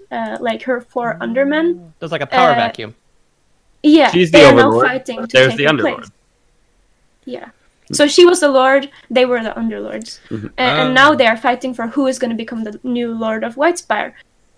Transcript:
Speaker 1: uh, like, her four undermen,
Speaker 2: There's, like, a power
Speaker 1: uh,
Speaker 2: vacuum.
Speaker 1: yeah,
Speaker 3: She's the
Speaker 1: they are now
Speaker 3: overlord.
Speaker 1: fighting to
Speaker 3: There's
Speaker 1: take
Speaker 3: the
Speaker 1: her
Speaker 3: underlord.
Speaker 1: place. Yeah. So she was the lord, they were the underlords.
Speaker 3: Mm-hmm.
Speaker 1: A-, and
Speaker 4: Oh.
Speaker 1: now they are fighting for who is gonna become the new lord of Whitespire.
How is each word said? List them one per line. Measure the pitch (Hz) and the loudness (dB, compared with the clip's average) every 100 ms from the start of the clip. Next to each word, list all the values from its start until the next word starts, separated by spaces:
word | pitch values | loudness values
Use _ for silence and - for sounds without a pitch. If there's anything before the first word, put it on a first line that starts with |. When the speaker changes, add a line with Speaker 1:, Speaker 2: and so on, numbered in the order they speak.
| 392 | -12
Speaker 1:
uh, | 240 220 226 | -8 -8 -6
like, | 240 226 | -6 -6
her | 254 247 | -6 -8
four | 240 - 233 170 | -6 -8 -6 -6
undermen, | 226 233 277 302 330 349 - - | -6 -2 0 0 -2 -4 -10 -16
Speaker 2:
There's, | 170 | -8
like, | 160 | -8
a | 139 | -4
power | 262 254 | 2 2
Speaker 1:
uh, | |
Speaker 2:
vacuum. | 240 - - 107 - _ _ _ _ _ _ _ _ | 2 -2 -6 -14 -16 _ _ _ _ _ _ _ _
Speaker 1:
yeah, | 302 311 254 | 4 4 4
Speaker 3:
She's | 175 175 | 2 4
the | 170 | 8
Speaker 1:
they | |
are | 285 | 8
now | 240 - | 8 4
Speaker 3:
overlord. | 226 262 | 4 0
Speaker 1:
fighting | 254 - 226 | -2 -8 -12
to | 117 131 | 0 2
Speaker 3:
There's | 131 | 2
Speaker 1:
take | 131 | 2
Speaker 3:
the | |
Speaker 1:
her | 143 | 0
Speaker 3:
underlord. | 147 107 - | 0 -2 -6
Speaker 1:
place. | - _ _ _ _ _ _ _ _ _ _ _ | -14 _ _ _ _ _ _ _ _ _ _ _
Yeah. | - 247 240 _ _ _ - | -16 -16 -16 _ _ _ -8
So | - 294 | -2 0
she | 320 | 6
was | 349 349 | 6 6
the | 294 | 2
lord, | 262 262 277 277 - - | 2 2 2 -2 -16 -4
they | 247 254 | 0 0
were | 247 | -2
the | 220 | -6
underlords. | - 226 208 214 220 220 - - | -6 -8 -8 -10 -12 -14 -18 -12
Speaker 3:
Mm-hmm. | 110 104 - | -12 -10 -4
Speaker 1:
A-, | |
and | 254 - 254 | -2 0 0
Speaker 4:
Oh. | |
Speaker 1:
now | 254 285 | 4 4
they | 277 240 | 4 0
are | 226 | 0
fighting | 277 247 262 | -2 -4 -6
for | 247 233 | -8 -8
who | 254 269 | -2 -2
is | 262 | -2
gonna | 240 | -4
become | 226 226 233 | -6 -8 -10
the | 220 208 | -10 -10
new | 254 240 240 | -6 -4 -4
lord | 226 220 220 | -6 -6 -6
of | 240 | -6
Whitespire. | 233 311 349 - 208 - - _ _ _ | -2 -2 -2 -6 -6 -6 -12 _ _ _